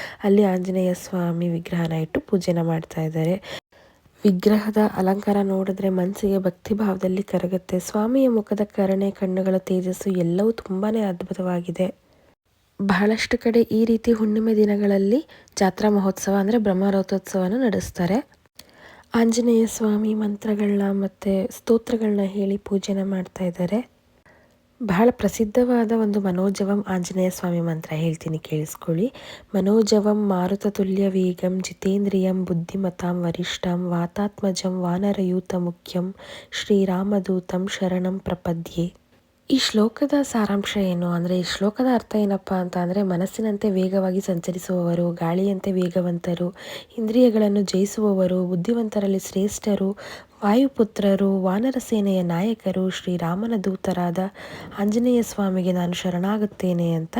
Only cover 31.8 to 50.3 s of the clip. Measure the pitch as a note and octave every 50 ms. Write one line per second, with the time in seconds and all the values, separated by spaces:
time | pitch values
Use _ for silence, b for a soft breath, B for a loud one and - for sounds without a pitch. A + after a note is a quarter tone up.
31.8 | - F#3+ F#3+ G3+ G3+ G3 G3 F#3+ F#3 F#3+ F#3 F#3 F#3 F3 F3+ E3+ E3+ - - G3
32.8 | F#3+ F3+ E3+ - F#3 F3 F3+ F3+ F3 E3+ E3 - F3 - - - - F#3 F3 F3
33.8 | F3+ F3+ F3 E3+ E3+ F3 - - G3+ G#3 - - - G3 F#3 - - F#3+ F3+ F#3
34.8 | F3+ F3 F3 F3+ G3+ G3+ G3 G3+ F#3+ F3+ F3+ F#3 F3+ - F#3 F3+ F3 F3 E3+ _
35.8 | - - - F3+ F3 F#3+ G3 B B B B B B B B - - - G#3+ G3
36.8 | G3 F#3+ F3+ F3+ G3 G3+ G#3 G3+ F#3 G3 F#3+ F#3 F3 - - F3+ F#3+ G3 - -
37.8 | G3 F3+ F3+ F#3 F3+ F#3 F#3+ G3 - - F3+ - - F3+ E3+ E3 E3+ - - F3
38.8 | E3+ F3 - _ _ _ _ _ _ _ _ _ _ - C#4 C4 - - - G#3+
39.8 | G#3 A3+ - - D4 C4+ D4 C#4+ C#4 - - A3+ G#3+ G3 G3+ G3+ G3 - - G#3
40.8 | G3 F#3 F3 F3 F3 F3 F3 E3+ E3+ F3+ F#3 F3+ F3 - - - G3 G#3 G3+ -
41.8 | B3+ C4 B3 A3+ - - - G#3+ G#3 G3+ G3 F#3+ - - F#3+ F#3 F3+ F3+ - F3+
42.8 | F3 F3 F#3 G3+ G3+ F#3 F3+ E3+ F#3 G3 - - A3 A3 G3+ G3+ - G#3+ F#3+ F#3
43.8 | F#3 F#3 F#3+ G3 F#3+ F#3 F3+ F#3+ - - F#3 E3+ - F#3 F3+ F#3 - - F#3 F3+
44.8 | F3 E3+ E3+ E3+ F3 F3 E3+ F3 E3+ E3 E3+ F#3 G3 G3+ G3 F#3+ - G3+ F#3+ F#3
45.8 | F3+ F3 F3 F#3 F3 F3+ F3 E3+ - F3+ F3 E3+ F3+ F3 - B B B B B
46.8 | B B - A#3+ A3+ G#3+ A3+ B3 B3+ A#3+ G#3+ A3 G#3+ G3+ G3+ G#3 G3 - - F#3
47.8 | G3 G3+ - A3+ G#3+ G#3 G3 F#3+ F#3 F3+ F#3 F#3 F3+ F3 F#3 F3 E3+ G#3+ A#3 A#3
48.8 | A3+ G#3+ - G#3 G3 G3 G3 F#3+ - - - G3 G3 G#3 G#3 - - A3 G3+ G3
49.8 | G3 G3 G3+ B B B B B B B